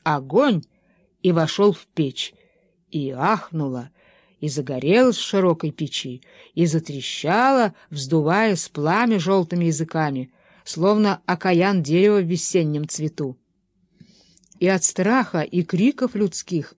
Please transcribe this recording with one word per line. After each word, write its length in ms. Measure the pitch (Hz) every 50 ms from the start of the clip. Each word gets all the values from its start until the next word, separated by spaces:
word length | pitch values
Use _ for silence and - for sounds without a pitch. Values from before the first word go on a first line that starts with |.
| -
огонь 600 | 160 151 143 131 135 147 220 285 285 214 160 - _ _ _ _ _ _ _ _ _ _ _
и 100 | - 185
вошел 420 | 170 165 160 151 - - 202 208 -
в 120 | - - _
печь. 460 | - - 151 135 - - - - - _ _ _ _ _ _ _ _ _ _ _
И 200 | - 156 139 135
ахнуло, 800 | 131 123 143 190 220 170 - - 165 156 147 139 127 123 120 - _ _ _ _ _ _ _ _ _ -
и 80 | 160 151
загорелось 720 | 131 151 139 135 139 127 127 147 190 247 254 254 220 -
в 80 | -
широкой 460 | - - 196 185 180 160 165 - 156
печи, 500 | - - 160 - - - - 135 123 127 _ _ - - - - -
и 120 | 165 170
затрещало, 1080 | 165 151 160 160 - 147 135 123 - - - - 151 185 220 247 269 269 262 233 190 160 _ - -
вздуваясь 800 | 160 147 131 131 156 160 147 156 175 202 220 220 190 170 - -
пламя 500 | - 151 147 156 180 214 240 233 220 190
желтыми 460 | 156 185 196 190 170 165 175 175 170
языками, 680 | 165 156 143 165 160 - 160 156 147 139 131 127 - _ _ _ _ _ _ -
словно 580 | - - 160 170 196 208 214 214 202 185 - _
окаян 580 | - 180 165 - 190 180 170 180 196 202 185 151
дерева 360 | 135 156 180 190 208 208 202
в 60 | 180
весеннем 600 | 165 180 165 - - - 185 165 151 151 151 151 151
цвету. 500 | - - 151 156 - - 151 131 127 _ _ _ _ _ _ _ _ _ _ _ _ _ - _ _ _ _ _ _ - _ _ _ -
И 80 | 175 185
от 160 | 190 180 -
страха, 580 | - - - 180 208 240 262 220 - - 165
и 200 | 151 - - 180 165
криков 520 | - - 170 208 269 285 - 262 240 -
людских 580 | 202 214 190 - - - - 180 160 143 - -